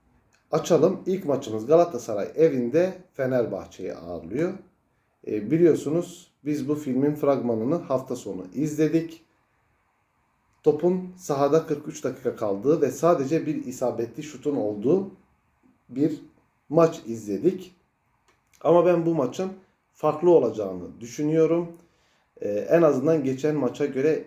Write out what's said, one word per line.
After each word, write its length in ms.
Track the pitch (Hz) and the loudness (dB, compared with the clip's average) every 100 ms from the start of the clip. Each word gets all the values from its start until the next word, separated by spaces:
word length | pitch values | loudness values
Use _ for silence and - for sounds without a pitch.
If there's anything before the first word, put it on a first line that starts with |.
| _ _ _ _ _ | _ _ _ _ _
açalım. 480 | 160 - 160 165 185 - | -4 2 4 4 2 -2
İlk 180 | 190 | -2
maçımız 420 | 143 131 107 110 117 | 0 -2 -2 -8 4
Galatasaray 640 | 165 170 120 - 104 95 | 4 4 -2 -6 -6 -4
evinde 600 | 135 160 131 120 151 185 180 - | 2 2 4 0 2 0 -4 -16
Fenerbahçe'yi 800 | - 127 131 107 95 80 - 92 | -6 -2 0 0 -4 -10 -12 -10
ağırlıyor. 580 | - 85 85 82 120 175 196 - _ _ _ _ _ - | -10 -10 -12 -8 -4 -4 -6 -18 _ _ _ _ _ -6
E, 240 | 107 104 | -6 0
biliyorsunuz 800 | 165 170 - 143 165 175 - _ _ | 4 6 4 0 -4 -4 -14 _ _
biz 240 | 143 143 127 | -6 -4 -2
bu 60 | |
filmin 400 | 147 131 127 147 | -4 -2 0 0
fragmanını 600 | 147 143 131 117 113 120 | 2 0 2 0 -2 -2
hafta 420 | 165 170 131 - 123 | -2 -2 -4 -2 -8
sonu 300 | 104 92 95 | -8 -10 -10
izledik. 680 | 123 151 143 151 160 160 - _ _ _ _ _ _ _ _ _ _ _ _ _ _ | -4 -4 0 0 0 -2 -12 _ _ _ _ _ _ _ _ _ _ _ _ _ _
Topun 500 | 156 147 175 185 185 - | 0 2 0 0 -4 -14
sahada 500 | - 139 143 160 156 | -4 0 4 2 0
kırk 220 | 151 - | -6 -6
üç 160 | - | -8
dakika 320 | 131 123 120 - | -8 -4 -6 -2
kaldığı 460 | 107 98 135 160 | -4 0 2 2
ve 80 | 135 | 0
sadece 560 | - 165 175 135 160 143 | 0 2 2 0 -2 -2
bir 180 | 135 | -6
isabetli 580 | 123 117 123 110 117 - | -6 -4 -4 -4 -6 -8
şutun 340 | 143 - 147 135 | -14 -8 -4 -2
olduğu 540 | 104 104 113 190 202 - _ _ _ _ _ _ _ | -4 -2 0 0 -2 -12 _ _ _ _ _ _ _
bir 320 | 127 160 151 - _ _ _ _ | -2 -2 -2 -14 _ _ _ _
maç 340 | 156 165 - 113 | 2 2 2 -10
izledik. 680 | 113 101 98 165 196 - _ _ _ _ _ _ _ _ _ | -10 -6 -2 0 -2 -12 _ _ _ _ _ _ _ _ _
Ama 260 | 143 175 175 | 4 6 6
ben 200 | 170 165 | 2 2
bu 80 | |
maçın 380 | 156 127 - 190 - _ _ _ | 0 -2 -4 -8 -10 _ _ _
farklı 380 | _ 151 147 175 | _ -2 2 6
olacağını 720 | 160 120 107 98 92 85 - | 6 6 -2 -6 -6 -12 -14
düşünüyorum. 680 | 117 - 151 160 160 170 175 - _ _ _ _ _ _ | -14 -6 0 2 4 2 -2 -12 _ _ _ _ _ _
Ee, 80 | 104 | -4
en 340 | 104 - 170 | -4 2 6
azından 420 | 160 131 147 165 | 6 4 2 0
geçen 320 | 131 131 151 151 | 0 -2 -2 0
maça 300 | 123 - 143 | -2 -2 -4
göre 380 | 131 147 - | 0 0 0